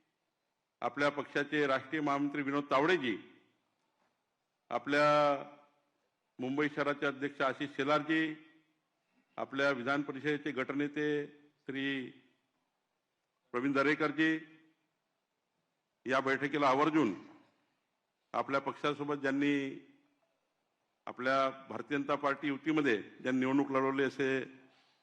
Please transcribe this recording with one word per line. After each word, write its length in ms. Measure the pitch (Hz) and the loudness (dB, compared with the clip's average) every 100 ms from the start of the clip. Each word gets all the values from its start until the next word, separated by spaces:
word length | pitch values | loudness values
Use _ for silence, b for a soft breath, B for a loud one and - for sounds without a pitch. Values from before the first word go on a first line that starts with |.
| _ _ _ _ _ _ _ _ | _ _ _ _ _ _ _ _
आपल्या 280 | 120 139 147 | -6 0 0
पक्षाचे 580 | 143 120 - 143 151 143 | 0 -4 -4 -2 0 2
राष्ट्रीय 340 | 131 127 160 | 0 -2 -4
महामंत्री 400 | 147 139 143 147 | 0 0 0 -2
विनोद 220 | 139 143 143 | -2 -2 0
तावडेजी, 460 | 135 151 180 127 98 - - _ _ _ _ _ _ _ _ _ _ _ _ - | 2 4 2 0 -4 -8 -20 _ _ _ _ _ _ _ _ _ _ _ _ -8
आपल्या 680 | 120 123 143 147 147 147 139 - - - _ _ _ _ _ _ - | -6 0 4 6 6 4 2 -4 -16 -20 _ _ _ _ _ _ -8
मुंबई 280 | 127 139 147 147 | -4 0 0 0
शहराचे 300 | 143 143 143 | -2 0 -2
अध्यक्ष 360 | 131 139 143 | -2 -6 -2
आशिष 280 | 139 127 147 | -2 0 -4
शेलारजी, 680 | - 135 151 147 160 160 156 - _ _ _ _ _ _ _ _ - | -4 0 0 2 0 0 -4 -16 _ _ _ _ _ _ _ _ -10
आपल्या 340 | 117 135 139 | -6 0 0
विधान 300 | 135 120 143 | 0 0 -2
परिषदेचे 500 | 143 135 139 147 151 | -2 -6 -4 -4 -4
गटनेते 760 | 127 127 139 143 147 151 147 143 - _ _ - | -4 -4 -2 -2 -2 -2 -2 -4 -12 _ _ -10
श्री 440 | 135 135 135 123 - _ _ _ _ _ _ _ _ _ _ _ _ _ | -6 -4 -4 -8 -14 _ _ _ _ _ _ _ _ _ _ _ _ _
प्रवीण 200 | 123 135 | -2 0
दरेकरजी, 680 | 135 139 151 156 143 160 160 160 - _ _ _ _ _ _ _ _ _ _ _ _ _ _ 117 | 2 2 2 0 2 0 0 -6 -20 _ _ _ _ _ _ _ _ _ _ _ _ _ _ -2
या 140 | 131 | 0
बैठकीला 480 | 135 135 143 147 143 | 2 0 0 2 4
आवर्जून 680 | 135 151 156 123 87 - - _ _ _ _ _ _ _ _ _ | 4 4 4 2 0 -10 -20 _ _ _ _ _ _ _ _ _
आपल्या 280 | 113 117 139 | -6 -2 -2
पक्षासोबत 540 | 139 123 151 139 143 147 | -2 -4 -2 -2 -4 -2
ज्यांनी, 720 | 139 139 143 143 135 - - _ _ _ _ _ _ _ _ _ _ _ - | 0 2 2 2 -2 -8 -16 _ _ _ _ _ _ _ _ _ _ _ -14
आपल्या 440 | 110 127 135 135 131 - | -6 0 2 2 -2 -10
भारतीय 280 | 113 - 143 | -10 -4 -4
जनता 180 | 143 143 | 0 0
पार्टी 320 | 143 139 147 | 0 -2 -2
युतीमध्ये 540 | 135 156 156 143 107 | -2 0 2 4 2
ज्यांनी 380 | 92 - 127 131 | 0 -8 -2 2
निवडणूक 320 | 127 139 139 | 2 2 2
लढवली, 320 | 135 135 135 | 2 2 2
असे 400 | 135 127 135 135 127 - - b b b | 0 0 0 0 -4 -12 -20 b b b